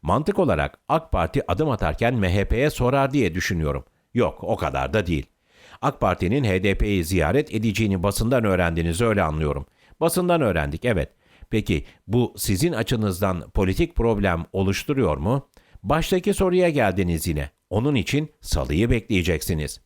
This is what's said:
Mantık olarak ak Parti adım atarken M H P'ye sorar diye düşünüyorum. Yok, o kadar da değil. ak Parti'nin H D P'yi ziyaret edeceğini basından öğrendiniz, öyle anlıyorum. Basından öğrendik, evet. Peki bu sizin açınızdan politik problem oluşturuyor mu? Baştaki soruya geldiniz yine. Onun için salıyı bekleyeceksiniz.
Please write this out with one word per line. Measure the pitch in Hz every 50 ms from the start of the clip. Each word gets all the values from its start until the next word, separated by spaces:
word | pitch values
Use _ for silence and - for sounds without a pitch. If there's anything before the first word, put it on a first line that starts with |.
Mantık | - 78 92 131 156 208 202 -
olarak | 180 131 87 76 71 71 - _ _
ak | - 143 165 - -
Parti | - 95 85 82 - 139 - -
adım | 87 104 156 151
atarken | 120 - 92 78 78 - 113 117 131
M | 117 95 90 90
H | 101 98
P'ye | - - 113 139 151
sorar | - - 120 123 135 139 135 135 131
diye | 143 113 87 80
düşünüyorum. | 90 - - 101 82 78 71 69 69 - _ _ _ _ _ -
Yok, | 117 113 76 - - -
o | 87 113
kadar | - - 73 67 65 65 69 80
da | 110 92
değil. | 85 85 69 67 _ _ _ _ _ _ _ - - - -
ak | - 143 - -
Parti'nin | - 98 90 - - 87 117 147 135
H | 107 92 92 92
D | 101 95
P'yi | - 113 107 101 95 82
ziyaret | 80 95 87 76 76 98 143 151 - -
edeceğini | 110 107 113 98 101 113 101 95 92 87
basından | 101 95 - 113 117 135 123 110
öğrendiniz, | 101 92 90 87 85 82 85 82 85 82 90
öyle | 120 113 107 98 87
anlıyorum. | 78 76 78 78 73 71 71 67 _ _ _ _ _ - _
Basından | 156 165 - 180 180 175 175 165
öğrendik, | 139 107 87 80 73 71 73 80 -
evet. | 123 110 87 67 - _ _ _ _ _ _ - _
Peki | - 107 98 - 95 73 - - - _ _
bu | - 104 123 120 - -
sizin | - - - 98 90 147 175 156
açınızdan | 110 113 - - 110 107 101 90 82 101 95 90 85 - -
politik | _ - 98 92 95 - 175 165 -
problem | - 113 117 110 104 101 95 87 82 82 - -
oluşturuyor | 95 95 98 95 - - - 147 135 117 82 76
mu? | 69 73 101 131 139 - _ _ - _ _ _ - -
Baştaki | 95 147 160 160 - 190 185 175 208 196
soruya | - 190 185 175 180 180 170
geldiniz | 151 139 113 98 87 98 95 87 82 78 -
yine. | 92 76 73 65 - _ _ _ _
Onun | 87 104 120 147 147
için | 117 85 - - 143 156 151 _ _
salıyı | - - - 80 69 62 73 85 110 117
bekleyeceksiniz. | 123 113 - - 113 92 85 92 85 76 - - 87 78 76 71 - - _